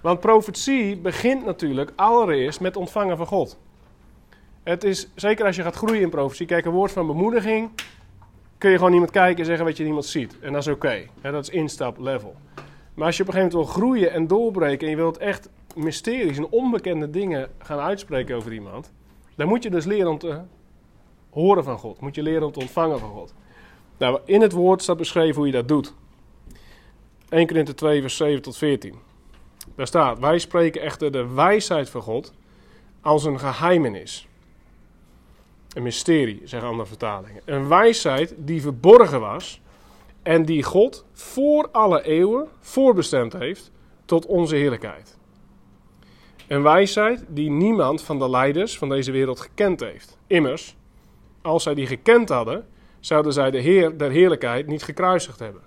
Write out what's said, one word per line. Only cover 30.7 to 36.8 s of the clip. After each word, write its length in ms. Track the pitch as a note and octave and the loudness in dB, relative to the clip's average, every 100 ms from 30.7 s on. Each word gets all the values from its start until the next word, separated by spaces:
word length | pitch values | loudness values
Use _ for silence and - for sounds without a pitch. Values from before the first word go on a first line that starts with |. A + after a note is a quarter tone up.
| D#3 | -2
echter 300 | D3+ - D3+ | -10 -6 -4
de 160 | C3+ B2 | -4 -4
wijsheid 640 | C3 E3+ G#3+ - D#3+ C3 | 2 2 2 0 -4 -4
van 120 | B2 | -10
God 320 | A2 A2+ - _ _ - - - - - | -6 -8 -8 _ _ -20 -20 -20 -20 -8
als 240 | D#3 D3+ D3+ | 2 2 2
een 140 | C3+ | -4
geheimenis." 880 | C3+ B2 E3+ F3+ C3 G2 F#2+ - - _ _ - _ _ _ _ _ _ _ - _ _ _ | -6 -2 2 4 2 -4 -14 -18 -18 _ _ -20 _ _ _ _ _ _ _ -20 _ _ _
Een 100 | - | -8
mysterie, 580 | B2 - - D#3+ B2 G2+ | -8 -4 0 2 0 -6
zeggen 260 | C#2+ B2 A#2+ | -12 -10 -8
andere 180 | A#2 | -8